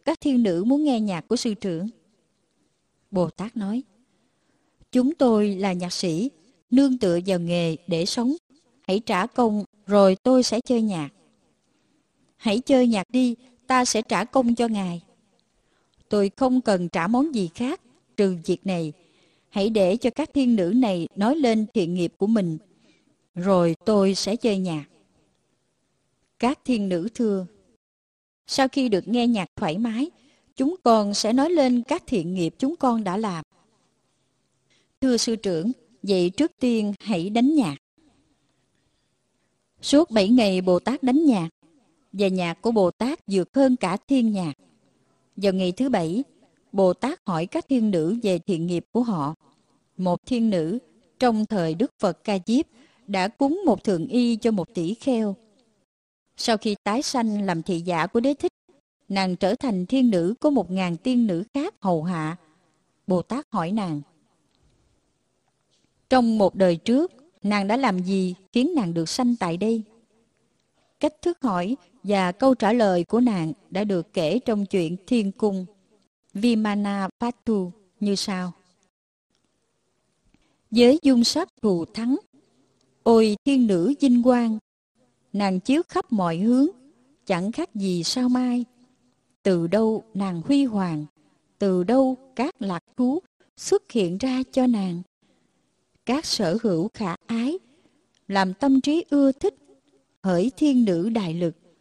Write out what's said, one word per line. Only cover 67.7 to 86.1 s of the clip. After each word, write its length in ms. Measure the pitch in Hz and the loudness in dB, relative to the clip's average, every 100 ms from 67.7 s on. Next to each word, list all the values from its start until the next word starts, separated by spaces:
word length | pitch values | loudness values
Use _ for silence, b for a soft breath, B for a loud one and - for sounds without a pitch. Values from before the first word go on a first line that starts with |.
| 247 | 0
làm 220 | 254 180 | 0 0
gì 360 | 180 196 185 180 _ | 0 -2 -2 -6 _
khiến 220 | 240 302 | -2 0
nàng 200 | 311 175 | 0 -2
được 140 | 170 160 | -2 -4
sanh 280 | - 247 233 | -2 -2 0
tại 200 | 170 175 | -2 -2
đây?" 260 | 220 226 - _ _ _ _ _ _ _ _ _ _ - | -2 -2 -6 _ _ _ _ _ _ _ _ _ _ -4
Cách 220 | 302 - | -4 -2
thức 200 | 349 339 | -6 -4
hỏi 340 | 240 180 185 269 b _ | -2 -2 -2 -6 b _
và 300 | 190 196 180 | -2 0 0
câu 220 | 180 269 | 2 2
trả 180 | 247 208 | 2 2
lời 320 | 240 202 180 | 2 2 2
của 160 | 170 233 | 0 2
nàng 320 | 247 190 160 - - | 2 0 -4 -8 -8
đã 140 | 185 | -6
được 280 | 208 180 165 | -2 -4 -4
kể 260 | 190 156 226 | -4 -2 -2
trong 280 | - 208 196 | -2 -4 -2
chuyện 300 | 190 160 180 - | -2 -2 -4 -2
Thiên 260 | 240 196 | -2 -2
Cung, 340 | - 214 190 180 _ _ _ _ _ _ | -2 -2 -2 -8 _ _ _ _ _ _
Vimana 760 | 196 240 220 214 208 202 202 190 - | -2 0 0 0 -2 -2 -4 -6 -6
Patu 520 | 240 - - 208 180 - _ - | -8 -6 -2 -2 -4 -10 _ -6
như 140 | 202 | -2
sau. 380 | 196 - 185 180 - _ _ _ _ _ _ _ _ _ _ _ _ _ _ _ _ _ _ _ _ - | -2 -4 -6 -6 -10 _ _ _ _ _ _ _ _ _ _ _ _ _ _ _ _ _ _ _ _ -4
Với 280 | 220 240 320 | 4 6 6
dung 220 | 269 240 | 4 4
sắc 240 | 233 302 370 _ | 2 0 -4 _
thù 220 | 214 170 | -2 -2
thắng, 320 | 160 220 240 330 - _ _ _ _ _ _ _ | -4 -6 -4 -4 -6 _ _ _ _ _ _ _
ôi 340 | 233 226 220 208 | 4 4 4 0
thiên 220 | 277 269 226 | 0 2 4
nữ 280 | 180 196 285 | 2 0 2
vinh 220 | 277 240 | 2 4
quang, 360 | 247 240 233 214 - _ _ _ _ _ _ | 4 2 0 -4 -10 _ _ _ _ _ _
nàng 280 | 196 202 185 | -2 0 0
chiếu 220 | - 294 - | 0 0 0
khắp 240 | 370 - | -4 -2